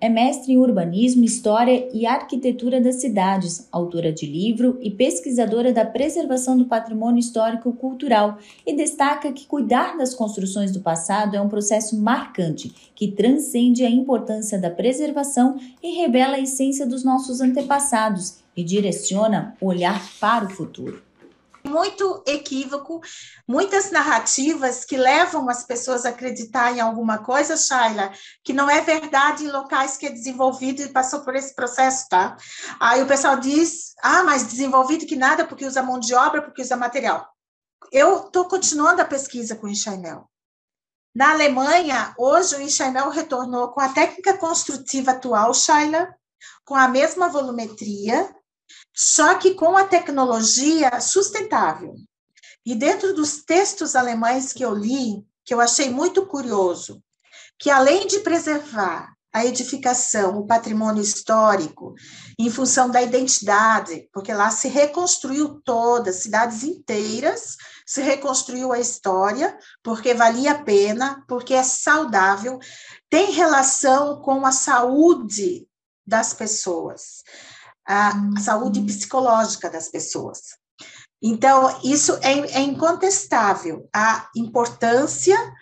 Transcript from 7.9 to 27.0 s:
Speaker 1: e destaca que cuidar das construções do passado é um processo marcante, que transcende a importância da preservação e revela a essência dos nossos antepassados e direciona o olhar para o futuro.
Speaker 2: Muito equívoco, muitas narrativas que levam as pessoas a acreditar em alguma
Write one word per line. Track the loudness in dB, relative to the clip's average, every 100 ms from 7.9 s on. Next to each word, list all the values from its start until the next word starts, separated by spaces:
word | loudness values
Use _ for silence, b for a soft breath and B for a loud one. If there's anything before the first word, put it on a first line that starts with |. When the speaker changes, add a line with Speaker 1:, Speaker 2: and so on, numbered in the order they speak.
| -6 0 2 2 -2 B B -4
Speaker 1:
e | -2
destaca | -2 0 0 -2 -6
que | -8 -6
cuidar | -4 0 0 0 -2
das | -4
construções | -4 -6 -4 -4 -2 -2
do | -2
passado | -4 -4 -2 -2 0 -2
é |
um | -2
processo | -2 0 -2 0 0
marcante, | 0 0 -2 -4 -4 -6 -10 -18 _
que | -6 -4
transcende | 2 2 2 0 2 2 4 4
a |
importância | 2 2 -2 -2 -6 -4 -4
da | -4
preservação | -2 -2 0 -2 -4 -2 2 2 B B -12
e | -8 -2
revela | 2 2 2 0
a |
essência | -4 -2 -2 -2 -4
dos | -2 0
nossos | 0 -2 -2
antepassados | 0 0 0 -2 0 0 0 -2 -6 b b -8
e |
direciona | -2 0 0 -2 -4 0 0 0 -4 -4
o | -2
olhar | 0 0 -2 -8 -4
para | 0 0
o | -2
futuro. | -8 -12 -12 -14 -14 _ _ -20 _ _ _
Speaker 2:
Muito | -4 -2 -2 -2 -4 -2 -4
equívoco, | -4 -4 -8 -6 -8 -8 -12 B B B B -4
muitas | -2 0 0 0
narrativas | 0 2 0 0 0 0 0 -2 -4
que | -4 2
levam | 4 4 2 -2 -4
as | -4
pessoas | -6 -8 -4 -4 -4
a |
acreditar | -6 -8 -10 -6 -2 0 0
em |
alguma | -2 -2